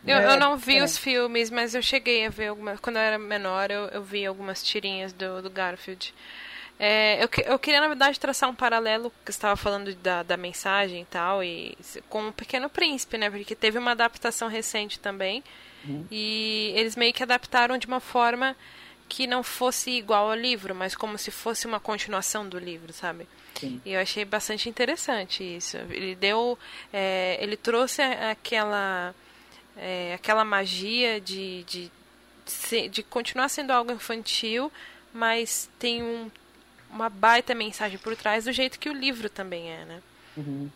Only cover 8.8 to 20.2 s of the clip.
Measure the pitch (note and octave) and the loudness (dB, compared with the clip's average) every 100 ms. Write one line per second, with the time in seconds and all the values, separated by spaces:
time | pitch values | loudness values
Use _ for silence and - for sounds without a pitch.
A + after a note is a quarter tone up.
8.8 | A3 A3 A#3 - - - G#3+ G3+ G#3 G3+ | 2 0 -2 -8 -10 0 2 2 2 -2
9.8 | G3 F#3 F#3 F3+ F3 F3 F3+ F3 G3+ G3 | -4 -4 0 0 0 -2 -4 -4 0 2
10.8 | G3 F3 F3 F3+ F3 G3 F3+ E3 - - | 2 -2 -8 -2 0 0 -2 -6 -10 -12
11.8 | - - - G#3+ G#3+ A3 G#3 C4 C#4+ - | -14 -16 -6 -4 -4 -8 -4 -2 -2 0
12.8 | E4+ C4+ - A3 G#3 G3+ G#3 A3 A3 A3+ | 0 0 -4 -2 -2 -2 -8 0 0 2
13.8 | A#3+ A#3 A#3 - A#3+ A3+ A3+ A3 A3+ G#3+ | 0 2 2 2 -4 -2 -4 -4 -4 -4
14.8 | G#3 - G#3 G3 F#3+ A3+ - - - - | -4 -6 -6 -4 -4 -4 -8 -20 -20 -16
15.8 | C#3+ C#3+ F3 G#3+ G#3+ A3 A3 G#3+ G#3+ A3 | -8 -8 -6 -4 -2 -2 -2 -2 0 0
16.8 | A3+ A#3 A#3 - B3 B3 - B3 A#3+ B3+ | 0 4 2 2 2 2 4 4 4 2
17.8 | A3+ B3+ - B3 A#3 A#3+ C4 C4+ - - | -2 -4 0 4 4 4 -2 -2 -16 -20
18.8 | - - - - B3+ B3+ B3 - B3+ B3 | -20 -20 -12 -4 0 0 -2 0 0 0
19.8 | - B3 G#3 G#3 | -2 -2 2 4